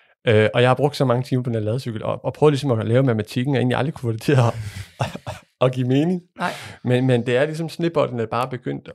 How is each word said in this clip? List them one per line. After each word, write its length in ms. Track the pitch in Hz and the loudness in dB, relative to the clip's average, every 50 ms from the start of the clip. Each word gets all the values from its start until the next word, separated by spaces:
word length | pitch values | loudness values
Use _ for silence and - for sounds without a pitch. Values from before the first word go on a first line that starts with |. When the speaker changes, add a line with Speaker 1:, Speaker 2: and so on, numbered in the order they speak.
| _ _ _ _ - | _ _ _ _ 2
Speaker 1:
Øh, 220 | 123 107 107 107 107 - | 4 6 6 6 4 4
og 80 | 127 | 4
jeg 80 | 123 127 | 4 4
har 60 | 127 | 4
brugt 200 | 123 135 147 - | 2 2 -2 0
så 100 | - 139 | 0 2
mange 180 | 127 120 127 127 | 2 2 0 0
timer 200 | - 131 127 123 | -2 -2 -2 -2
på 60 | 123 | -2
den 60 | 113 | -4
her 60 | 113 104 107 | -2 -2 -2
ladcykel, 320 | 113 131 - 127 107 107 - | -4 -4 -6 -6 -8 -6 -4
og, 220 | 110 107 - - | -6 -6 -4 -6
og 80 | - - | -6 -2
prøvet 180 | - 147 151 147 | 4 4 4 4
ligesom 180 | 135 143 139 | 2 0 0
at 160 | 117 110 101 | 0 0 0
lave 160 | 107 117 127 139 | 2 2 4 4
matematikken, 500 | 127 113 107 101 - - 123 123 143 139 | 4 2 0 -2 -4 -4 -4 -2 0 0
og 40 | 117 | 0
egentlig 180 | 120 127 120 | 2 2 0
aldrig 160 | 113 127 139 - | 0 -2 -4 -6
kunne 140 | - 123 | -6 -6
få 40 | 117 | -6
det 100 | 110 113 | -6 -4
til 100 | - - 143 | 0 2 4
at, 220 | 131 120 113 - 113 107 104 - - - - _ - - | 4 4 2 0 -4 -8 -12 -12 -14 -16 -12 _ -8 -8
<laughs> 580 | - - - - - - - - _ _ - 127 | -8 -8 -12 -14 -14 -16 -16 -18 _ _ 0 0
at 60 | 135 123 | 0 0
give 140 | 127 123 | 0 -2
mening. 340 | 123 131 139 156 175 185 175 - _ _ | 0 0 0 0 0 -2 -4 -6 _ _
Speaker 2:
Nej. 140 | - 180 185 - - - - - - - | -8 -8 -6 -8 -8 -14 -16 -14 -8 -2
Speaker 1:
Men, 240 | 120 123 127 131 | 0 2 2 2
men 180 | 131 127 120 113 | 2 2 2 2
det 120 | 127 120 | 0 0
er 80 | 123 147 | 0 0
ligesom, 240 | 156 156 160 165 151 | 0 -2 -6 -8 -8
snebolden 500 | - - 170 170 170 151 131 120 123 117 | -6 -4 -4 -2 0 0 -2 -2 -2 -4
er 60 | 110 | -4
bare 220 | 110 117 117 127 139 | -4 -2 -4 -4 -4
begyndt 400 | 135 - - 143 139 135 139 - | -6 -8 -8 -8 -8 -8 -10 -14